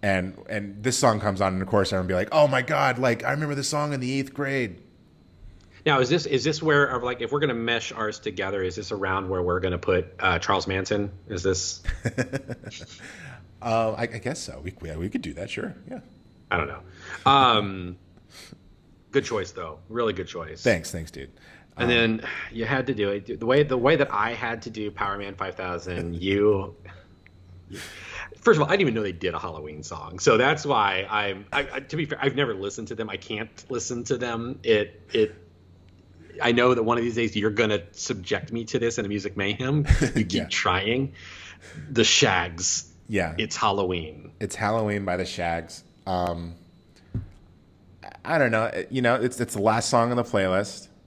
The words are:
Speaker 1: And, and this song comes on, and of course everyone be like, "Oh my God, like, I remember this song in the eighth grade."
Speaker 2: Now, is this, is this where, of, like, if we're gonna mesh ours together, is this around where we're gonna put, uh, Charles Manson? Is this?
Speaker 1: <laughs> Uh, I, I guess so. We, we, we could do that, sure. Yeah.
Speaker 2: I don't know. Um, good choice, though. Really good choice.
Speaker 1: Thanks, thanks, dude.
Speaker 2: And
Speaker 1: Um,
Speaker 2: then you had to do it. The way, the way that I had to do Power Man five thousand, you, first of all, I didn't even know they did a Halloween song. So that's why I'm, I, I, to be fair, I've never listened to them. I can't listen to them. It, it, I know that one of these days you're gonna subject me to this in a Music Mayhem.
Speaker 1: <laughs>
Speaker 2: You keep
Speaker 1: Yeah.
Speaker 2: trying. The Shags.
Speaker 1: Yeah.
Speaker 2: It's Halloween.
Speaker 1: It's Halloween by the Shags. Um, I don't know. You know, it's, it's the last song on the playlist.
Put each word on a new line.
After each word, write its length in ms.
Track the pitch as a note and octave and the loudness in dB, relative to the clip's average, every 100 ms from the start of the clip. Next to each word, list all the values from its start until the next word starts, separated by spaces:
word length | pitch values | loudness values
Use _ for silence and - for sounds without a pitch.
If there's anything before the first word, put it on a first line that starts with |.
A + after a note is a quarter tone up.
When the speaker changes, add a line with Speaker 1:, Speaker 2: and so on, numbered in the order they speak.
Speaker 1:
And, 340 | G#2 F#2+ F#2 - - | 2 0 0 -8 -8
and 340 | G#2+ G2+ G2+ | -8 -8 -4
this 160 | A2+ B2 | -2 4
song 220 | C3 G#2+ | 4 4
comes 200 | G#2 F#2+ | 2 2
on, 120 | G2 | 2
and 80 | F#2 | 2
of 60 | F#2 | 2
course 240 | G#2+ F#2+ | 2 4
everyone 160 | F#2+ F2+ | 0 0
be 60 | |
like, 140 | F#2 G#2 | 0 2
"Oh 160 | D#3 D3 | 6 6
my 120 | C3 | 4
God, 360 | B2 D3+ C#3 A#2+ | 2 2 2 2
like, 260 | B2+ A#2 | 2 2
I 60 | B2+ | 0
remember 240 | C#3+ D3+ | -2 -2
this 140 | C#3+ C3+ | -4 -2
song 240 | D3 D3 | -2 -2
in 80 | C#3 | -2
the 180 | B2 C3+ | -2 -2
eighth 160 | C3+ | -4
grade." 460 | C#3 C#3 C3+ A#2 E2+ - - - _ _ - - - - - - | -4 -2 0 -2 -6 -20 -20 -20 _ _ -20 -20 -20 -20 -4 2
Speaker 2:
Now, 120 | C#3 | 4
is 80 | B2 | 4
this, 180 | - - | 2 2
is 180 | C3+ | 0
this 180 | B2 D3+ | 2 0
where, 220 | D#3+ C#3+ C#3 | 4 6 6
of, 160 | B2+ | 2
like, 180 | B2 B2 | -2 -2
if 100 | A#2 | -2
we're 80 | C#3+ | 0
gonna 140 | D3 | 0
mesh 380 | A#2+ A#2 A#2 - | 0 0 0 -2
ours 260 | - G#2+ G#2 | -4 -4 -4
together, 420 | - F#2+ F#2+ G2 | -8 -4 -4 0
is 120 | F#2 F2+ | -2 -4
this 140 | G2 | -6
around 360 | G#2 F#2+ F#2+ F#2+ | -4 0 -2 0
where 140 | F#2 | -2
we're 180 | F2+ F2+ | 0 0
gonna 180 | F#2 F2 | 0 -2
put, 340 | - F2+ F2+ - | 2 2 0 -2
uh, 200 | F#2+ E2+ | 0 0
Charles 280 | - G2 F2+ | 2 0 2
Manson? 440 | F#2+ F#2 G#2 G2+ - - | -2 0 -2 -2 -8 -10
Is 140 | G2 | -4
this? 400 | F#2+ F2+ - - - - | 0 0 -2 -6 -6 -4
Speaker 1:
<laughs> 580 | A#2 - B2 - - - - - - - - - - - - - | -4 -4 -4 -4 -8 -14 -12 -16 -18 -18 -18 -18 -18 -18 -20 -10
Uh, 300 | A#2+ A2+ A2+ G#2+ | 0 2 2 0
I, 60 | |
I 40 | A#2 A#2 | -4 -4
guess 220 | B2 - | -6 -6
so. 200 | - - | -8 -10
We, 100 | D#2+ - | -10 -10
we, 100 | E2 D#2 | -10 -4
we 120 | F2+ | -4
could 140 | B3+ | -4
do 120 | - | -6
that, 140 | - G2 | -8 -8
sure. 280 | - G#3 - - | -6 -8 -10 -14
Yeah. 120 | B3 - - - _ - | -14 -14 -20 -20 _ -4
Speaker 2:
I 60 | F#2 | -2
don't 100 | C#2+ | -2
know. 140 | C#2+ - - - - - | -6 -16 -20 -16 -2 4
Um, 680 | C#3 B2+ A2 G2+ F#2+ F2+ F2+ _ - _ - - - - - _ - _ | 6 6 4 0 -6 -10 -12 _ -20 _ -20 -20 -20 -20 -20 _ -20 _
good 120 | C#3 | -2
choice, 280 | - A2 F2+ | 0 -4 -4
though. 260 | - E2 E2+ F#2 | -8 -12 -12 -10
Really 240 | A2+ A#2 | -2 0
good 120 | F#2 F#2 | -2 -6
choice. 340 | F2 D#2+ D#2+ | -8 -10 -2
Speaker 1:
Thanks, 260 | B2 G2 D#2+ | 2 2 0
thanks, 220 | F2 D#2 | -10 -10
dude. 180 | - C2+ - - - - - | -12 -16 -18 -20 -20 -20 -2
Speaker 2:
And 80 | |
Speaker 1:
Um, 40 | A#2+ | 2
Speaker 2:
then 340 | A#2+ A2+ A2 - - - | 4 4 2 -4 -10 -10
you 140 | A#2 | -8
had 240 | A2+ C3+ B2+ | -2 -2 -2
to 60 | |
do 160 | A#2 G2+ | 0 0
it. 280 | G#2 G#2 - | -2 -6 -6
The 80 | A2+ | 2
way, 160 | C3+ | 4
the 160 | D3 B2+ | 4 4
way 160 | B2 | 4
that 180 | D#3+ C#3 | 4 4
I 200 | G2+ A2 | 2 0
had 280 | A#2 A#2+ A2+ | -2 -6 -6
to 80 | A2+ | -8
do 200 | G#2+ G#2 | -8 -8
Power 260 | G2+ G2+ G2+ | -4 -4 -4
Man 200 | G2 F#2+ | -6 -4
five 180 | F#2+ | -6
thousand, 680 | F2+ F#2 F2 F2+ F2 E2+ E2+ | -4 -6 -6 -6 -6 -6 -4
you, 540 | F#2 G2 G#2 G2+ - - - - - - - - - - - - - - - - - - | 0 4 6 4 0 -10 -20 -20 -20 -20 -20 -20 -20 -20 -16 -14 -14 -16 -14 -12 -14 0
first 180 | - F3 | 4 6
of 40 | |
all, 60 | D3+ | 6
I 40 | |
didn't 80 | G3 | 4
even 140 | E3+ | 2
know 80 | A2+ | 2
they 80 | G#2 | -2
did 200 | F2 F2+ | -2 -4
a 60 | E2 | -4
Halloween 460 | F#2 D#2 D2+ D2+ | -6 -10 -12 -12
song. 340 | - D#2+ - F#2 | -12 -12 -12 0
So 180 | - A2+ | 4 6
that's 280 | B2+ D#3 C#3+ | 6 2 2
why 400 | B2+ G2+ F#2+ G2 | 2 2 0 -2
I'm, 380 | G#2+ G#2 F#2+ G2+ | -2 -2 -4 -6
I, 160 | C#3 - | -4 -4
I, 40 | C3+ | -8
to 160 | C#3 D#3 | -8 -6
be 80 | |
fair, 140 | D3 D3 | -4 -2
I've 140 | C#3 | -2
never 200 | C3 C3+ | 0 -2
listened 340 | G2 G2 - A2 | -2 -6 -8 -10
to 80 | A2 | -8
them. 120 | G#2+ | -6
I 80 | G2 | -8
can't 320 | - G#2+ A2+ - - | -6 -6 -6 -12 -8
listen 320 | B2 - A#2+ | -6 -4 -6
to 120 | A#2 C3 | -2 -2
them. 420 | B2 A#2 A#2+ C3 | -2 -4 -6 -6
It, 360 | A#2 G#2+ G#2 - - | 2 4 2 -6 -4
it, 240 | A#2 G#3+ - - - - - - - - - - - | 2 2 0 -20 -20 -20 -20 -20 -20 -20 -20 -20 -2
I 80 | - | 2
know 240 | A#2+ B2 | 4 6
that 80 | B2 | 4
one 160 | A2+ A#2+ | 2 2
of 60 | |
these 100 | A#2+ | 0
days 220 | A2+ A2+ G#2+ | 0 -2 0
you're 140 | G#2 | 0
gonna 300 | G#2 A2+ G#2 F2 | 2 2 2 -4
subject 580 | - - G#2 F2 G2+ - | -12 -6 -6 -2 -4 -4
me 140 | A#2 | -8
to 160 | A2+ - | -2 0
this 180 | A#2 A2+ | 0 -2
in 60 | |
a 40 | G2+ | -2
Music 280 | G2+ G2+ G2 | -2 -4 -4
Mayhem. 500 | G2 G#2+ B2+ D3 D3 | -2 -2 0 0 6
Speaker 1:
<laughs> 80 | - C#3 - | 6 6 2
Speaker 2:
You 80 | |
keep 80 | F#2 | 0
Speaker 1:
Yeah. 140 | F2+ - | 0 -2
Speaker 2:
trying. 600 | - G#2 F2+ G2+ A#2+ C#3 - - - - - - - - | 0 2 2 2 0 -2 -6 -18 -18 -18 -20 -20 -18 -4
The 100 | A#2+ | 4
Shags. 840 | A2+ - C3 F#2 F2+ E2+ F2+ - - - - | 4 6 6 4 0 -4 -2 -2 -6 -18 -4
Speaker 1:
Yeah. 260 | G#2 E2+ E2 | 0 0 -2
Speaker 2:
It's 200 | A2 - | -4 0
Halloween. 720 | A2 G2 F#2 F2+ D#2 - - - | 0 2 0 -2 -4 -12 -18 -8
Speaker 1:
It's 140 | G#2+ | -8
Halloween 500 | - G#2 A2+ G#2+ G#2 | -2 0 2 0 0
by 140 | G2 F2+ | 0 -2
the 80 | F2+ | -2
Shags. 580 | - E2+ E2+ D#2+ - - _ - | -2 -2 -2 -6 -14 -20 _ -4
Um, 480 | F#2 F2 E2+ E2+ E2+ - _ _ - _ - - - - - _ _ _ - - - | 0 0 -2 -8 -12 -20 _ _ -20 _ -10 -10 -16 -20 -20 _ _ _ -20 -20 -16
I 140 | - D#3+ | -2 2
don't 120 | B2+ | 4
know. 200 | A2 A2+ - - | 4 0 -2 -4
You 120 | C3 | 2
know, 140 | A#2+ B2 | 4 4
it's, 220 | A#2+ - | 2 0
it's 140 | A#2 | -4
the 80 | G2+ | 2
last 300 | G#2 G#2+ - | 2 2 4
song 200 | B2 A#2 | 4 4
on 40 | B2 | 2
the 60 | |
playlist. 640 | A#2 G#2 F#2+ F#2 G#2 - - - | 2 2 4 2 0 -6 -18 -20